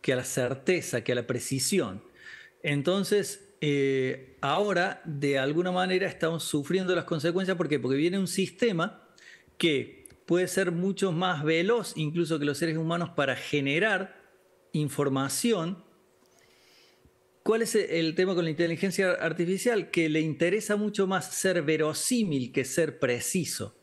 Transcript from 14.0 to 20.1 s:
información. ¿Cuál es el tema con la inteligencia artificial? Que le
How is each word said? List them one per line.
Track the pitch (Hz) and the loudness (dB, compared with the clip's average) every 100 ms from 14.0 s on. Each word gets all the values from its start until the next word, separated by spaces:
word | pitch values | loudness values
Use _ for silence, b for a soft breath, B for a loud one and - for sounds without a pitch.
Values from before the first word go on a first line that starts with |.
| 190 - - _ _ _ _ | -4 -12 -20 _ _ _ _
información. | 156 147 - 143 135 135 - 240 208 165 190 - _ _ _ _ b b b b b b b b _ _ _ | -4 -2 0 0 0 -2 0 0 0 -2 -6 -14 _ _ _ _ b b b b b b b b _ _ _
¿Cuál | - 226 | 0 0
es | 226 220 | 2 0
el | 185 165 165 | 2 0 0
tema | 170 185 180 | 2 2 2
con | |
la | 165 | 0
inteligencia | 156 170 165 196 180 190 | 0 0 0 -2 2 2
artificial? | - 165 160 170 190 240 226 - | 2 -2 -2 0 0 2 0 0
Que | - | 0
le | 160 | 2